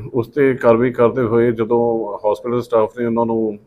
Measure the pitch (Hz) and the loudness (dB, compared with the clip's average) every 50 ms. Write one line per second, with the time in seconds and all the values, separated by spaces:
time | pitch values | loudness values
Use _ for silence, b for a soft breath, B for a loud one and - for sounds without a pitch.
0 | 110 - - 127 113 - - 147 139 135 127 113 - 120 117 113 123 127 123 123 | -6 -6 -4 -4 -4 -2 0 0 2 2 2 2 4 4 4 4 2 0 2 2
1 | 120 113 123 135 123 107 113 117 117 123 113 113 113 107 120 120 117 117 117 117 | 2 2 2 0 -2 0 2 2 2 2 0 -2 -2 0 0 0 0 0 -2 -2
2 | 110 101 98 92 - 107 101 - - 120 120 123 113 - 120 113 110 107 - 123 | -4 -6 -8 -4 -2 -2 -2 -2 -4 -4 -4 -4 -2 0 0 0 0 0 -2 -4
3 | 120 117 113 117 117 113 113 113 110 107 104 104 _ | -4 -2 0 0 0 0 0 -2 -2 -4 -4 -8 _